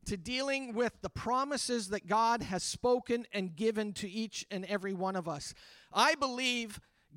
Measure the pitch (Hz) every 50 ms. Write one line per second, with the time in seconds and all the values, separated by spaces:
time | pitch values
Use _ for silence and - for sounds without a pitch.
0 | - - 208 190 160 233 254 254 269 277 277 269 269 247 220 220 247 220 - -
1 | - - - - - 226 247 254 269 285 294 240 - - 247 233 208 185 208 196
2 | - 170 202 220 226 226 233 240 160 147 190 175 - - - - - 247 247 247
3 | - - 240 240 233 - - 202 190 180 160 151 220 220 220 214 214 208 196 -
4 | 214 196 175 220 220 208 - - - - 202 185 190 175 208 202 180 190 190 175
5 | 185 190 190 185 165 170 156 143 - - - - - - - - - - - 196
6 | 233 294 320 294 277 269 247 247 262 254 247 240 233 214 202 - - _ _ _
7 | _ _ -